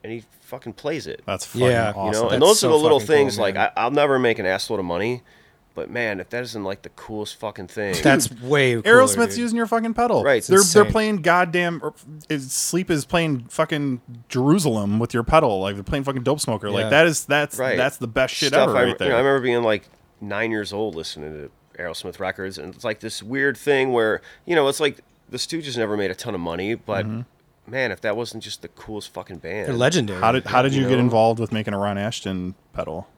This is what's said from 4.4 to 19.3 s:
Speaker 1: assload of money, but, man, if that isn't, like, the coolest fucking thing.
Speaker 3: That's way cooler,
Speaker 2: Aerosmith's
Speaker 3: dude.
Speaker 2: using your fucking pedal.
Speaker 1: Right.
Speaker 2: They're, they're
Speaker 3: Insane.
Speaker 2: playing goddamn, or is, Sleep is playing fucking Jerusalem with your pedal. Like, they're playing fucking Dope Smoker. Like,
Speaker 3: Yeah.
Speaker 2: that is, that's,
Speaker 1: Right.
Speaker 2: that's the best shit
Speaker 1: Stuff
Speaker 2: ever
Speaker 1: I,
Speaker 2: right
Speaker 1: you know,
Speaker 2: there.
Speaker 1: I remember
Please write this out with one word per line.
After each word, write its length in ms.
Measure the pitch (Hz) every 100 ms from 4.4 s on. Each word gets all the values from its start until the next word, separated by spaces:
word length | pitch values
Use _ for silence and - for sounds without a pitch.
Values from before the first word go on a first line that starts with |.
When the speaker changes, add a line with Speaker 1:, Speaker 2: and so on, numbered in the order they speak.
| 92
Speaker 1:
assload 320 | 95 - 107
of 60 | 90
money, 360 | 87 110 123 _ _ _ _ _
but, 160 | - -
man, 280 | 117 113 98
if 80 | 92
that 120 | 120
isn't, 220 | 123 113
like, 180 | 95 101
the 60 | -
coolest 460 | - - 107 104 -
fucking 320 | 107 104 90
thing. 260 | - 101 90
Speaker 3:
That's 280 | 143 135 117 123
way 320 | 123 147 127
cooler, 80 | 117 202 240 262
Speaker 2:
Aerosmith's 280 | 202 226 202
Speaker 3:
dude. 20 |
Speaker 2:
using 140 | 240 233
your 100 | 226
fucking 280 | 233 226
pedal. 280 | 226 240 165
Speaker 1:
Right. 180 | 127 120
Speaker 2:
They're, 140 | - 190
they're 240 | 190 190
Speaker 3:
Insane. 100 | 208
Speaker 2:
playing 240 | 220 214 208
goddamn, 580 | 165 175 180 175 175 170
or 120 | 151 - - 151 -
is, 220 | 151 131
Sleep 380 | - - 170 185
is 140 | 156 135
playing 400 | 175 160 131 117
fucking 520 | - 156 156 143 123 - 120 -
Jerusalem 720 | 127 135 196 151 110 101 107
with 160 | 117
your 80 | 120
pedal. 380 | 117 160 143 98
Like, 160 | 95 101
they're 80 |
playing 200 | 98 147
fucking 200 | 135 131
Dope 160 | 120 147
Smoker. 280 | - 107 104
Like, 140 | 101
Speaker 3:
Yeah. 60 | 107
Speaker 2:
that 160 | 139 170
is, 180 | 151
that's, 340 | - 147 147 -
Speaker 1:
Right. 180 | 131 110
Speaker 2:
that's 200 | 135 -
the 120 | 120
best 260 | 135 131
shit 140 | - 143
Speaker 1:
Stuff 200 | 139 131
Speaker 2:
ever 80 | 131
Speaker 1:
I, 40 |
Speaker 2:
right 40 | 123
Speaker 1:
you 40 |
know, 60 | 98
Speaker 2:
there. 160 | 92
Speaker 1:
I 40 | 120
remember 220 | 139